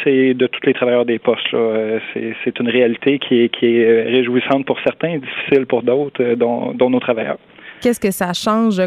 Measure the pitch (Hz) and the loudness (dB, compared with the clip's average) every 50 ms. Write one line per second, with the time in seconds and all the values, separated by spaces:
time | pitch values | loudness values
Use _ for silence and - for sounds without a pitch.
0 | - 147 135 131 131 131 127 123 127 120 - - - 143 127 - 127 123 123 120 | 0 2 2 4 4 2 2 2 0 -2 -2 -2 0 0 0 2 2 2 2 2
1 | 120 120 117 110 - - 113 - - - - 120 117 113 110 110 110 107 113 110 | 2 0 -2 -2 0 0 0 0 -2 -4 -2 -2 0 0 0 -2 -2 -2 -4 -4
2 | - - - 117 113 113 110 - - 123 117 - 120 120 113 123 123 117 117 - | -6 -8 -8 -8 -8 -8 -8 -6 -6 -6 -4 -2 -2 0 2 2 2 2 0 0
3 | - 139 143 135 - - 127 117 120 117 - - 120 120 117 117 113 113 117 113 | 0 0 0 0 0 0 2 2 2 2 0 0 2 2 4 4 4 4 4 4
4 | 113 - 120 127 123 120 123 127 - - 139 139 131 - 127 - - 135 - - | 2 2 2 0 2 2 0 0 0 0 0 0 0 -2 -4 -2 -2 -4 -2 -2
5 | - 165 170 147 131 117 - - - - 143 139 131 127 131 117 117 123 123 139 | -4 -4 -4 -6 -8 -8 -10 -10 -2 0 2 2 2 2 -2 0 0 0 0 0
6 | 147 139 - - 123 120 117 120 120 120 120 120 127 - - 123 127 127 127 123 | -2 -2 -2 -2 0 0 0 0 0 0 0 -2 -4 -4 -2 0 0 2 2 0
7 | - - 120 110 110 - - - _ _ - - - - - - - 240 240 - | 0 -2 -2 -2 -4 -6 -8 -8 _ _ -20 -20 -20 -20 -10 -4 -2 -2 0 0
8 | - 196 190 - 190 180 175 - - 220 214 220 226 226 202 185 185 | -2 -4 -2 -2 -4 -4 -4 -4 -2 0 0 2 2 0 0 0 -2